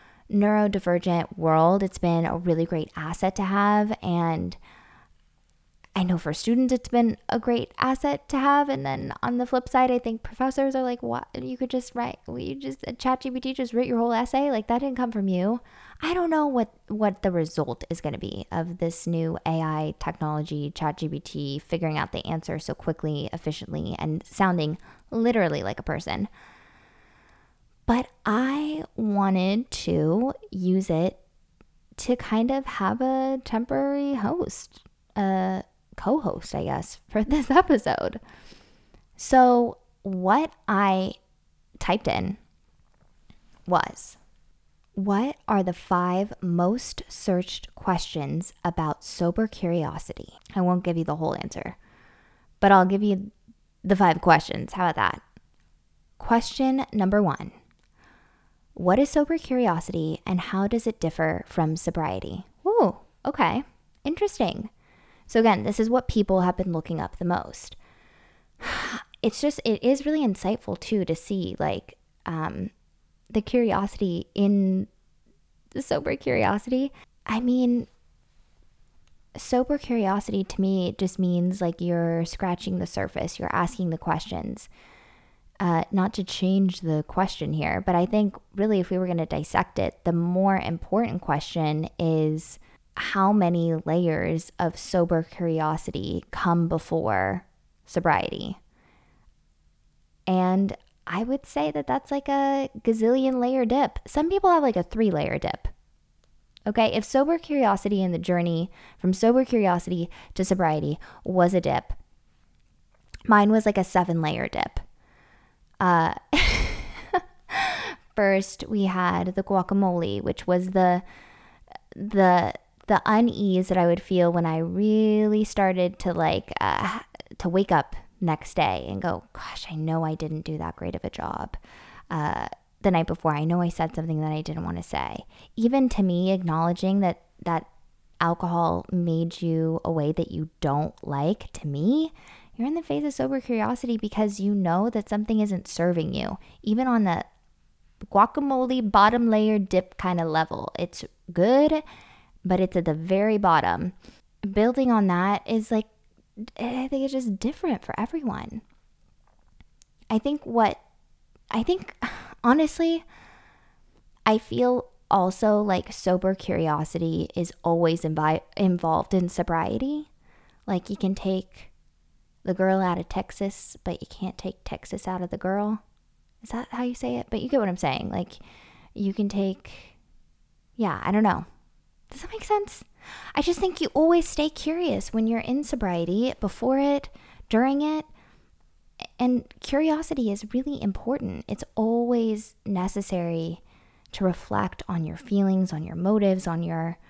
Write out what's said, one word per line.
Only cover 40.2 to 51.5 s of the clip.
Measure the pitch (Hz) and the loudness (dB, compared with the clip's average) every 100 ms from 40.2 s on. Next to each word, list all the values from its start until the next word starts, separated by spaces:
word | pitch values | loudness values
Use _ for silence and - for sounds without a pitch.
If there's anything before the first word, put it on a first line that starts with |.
| 185 240 320 - - | 2 2 2 -6 -2
I | 196 202 190 190 - _ _ _ _ _ - | 2 2 2 0 -6 _ _ _ _ _ -6
typed | - 202 - | -2 0 0
in | - 190 202 _ _ _ _ _ _ _ _ - - _ - - | -2 -2 -6 _ _ _ _ _ _ _ _ -20 -20 _ -16 0
was, | 180 - - - - _ _ _ _ _ _ _ | 0 0 -6 -14 -14 _ _ _ _ _ _ _
"What | - 196 202 262 - - | -4 0 0 0 -4 0
are | 208 | 0
the | 185 | 0
five | 175 - 180 180 180 208 - | -4 -2 0 2 0 -2 -4
most | 180 170 180 240 - - - | -2 2 2 0 -4 -10 -12
searched | - - 180 180 - - - | -6 -2 -2 -2 -8 -14 -8
questions | - 180 - 156 139 156 180 - | -2 -2 -2 -6 -4 -4 -6 -6
about | 175 170 156 - | -6 -2 -2 -4
sober | - - 170 175 220 | -8 -2 0 0 -2
curiosity?" | - 175 170 147 156 - - - - - - | -2 -2 0 -2 -6 -10 -12 -16 -20 -8 0
I | |
won't | 180 180 180 | 2 2 2
give | 165 | -2
you | |
the | 165 151 | -2 -2
whole | 160 - | -2 -4
answer, | - | -6